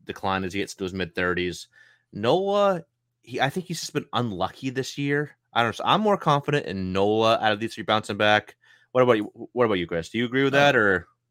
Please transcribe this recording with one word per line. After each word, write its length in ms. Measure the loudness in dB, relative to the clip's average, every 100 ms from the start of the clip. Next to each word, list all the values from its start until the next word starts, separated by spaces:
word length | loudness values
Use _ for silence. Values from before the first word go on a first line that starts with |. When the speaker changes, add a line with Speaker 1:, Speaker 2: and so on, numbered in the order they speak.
Speaker 1:
decline 400 | -16 -8 -4 -4
as 80 | -4
he 80 | -6
gets 140 | -8
to 100 | -8
his 100 | -8
mid-thirties. 760 | -6 -8 -4 -2 -2 -4 -6 -14 _ _ _ _
Nola, 720 | -6 0 0 0 0 2 0 -6 _ _ _
he, 180 | -12 -4
I 100 | -2
think 180 | -4 -8
he's 120 | -8
just 140 | -6
been 140 | -8 -6
unlucky 580 | -4 -4 -2 -4 -4 -8
this 280 | -6 -8 -6
year. 400 | -2 -2 -4 _ _
I 80 | 0
don't 80 | 0
know. 20 |
So 120 | 0 0
I'm 160 | 2
more 160 | 2 0
confident 480 | 2 0 2 -2 -2
in 260 | -6 -2
Nola 480 | 0 2 4 4 4
out 120 | 2
of 80 | 0
these 140 | -4 -6
three 100 | -2
bouncing 320 | -2 -2 0
back. 400 | 4 4 2 -16 _ _ _
What 120 | 2
about 140 | 4 4
you? 140 | 0 -10 -8
What 100 | 0
about 120 | 2 2
you, 120 | -2
Chris? 220 | -4 -4
Do 80 | -4
you 80 | -2
agree 180 | 0
with 100 | 2
Speaker 2:
Uh, 40 | 4
Speaker 1:
that, 180 | 4 4
or? 320 | 4 2 -2 _ _